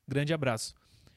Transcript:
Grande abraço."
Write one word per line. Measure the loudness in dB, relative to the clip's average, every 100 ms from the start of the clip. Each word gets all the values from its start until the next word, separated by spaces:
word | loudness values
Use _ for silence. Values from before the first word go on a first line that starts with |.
| -4
Grande | 0 0
abraço." | 2 2 0 -4 -12 _ -20 -20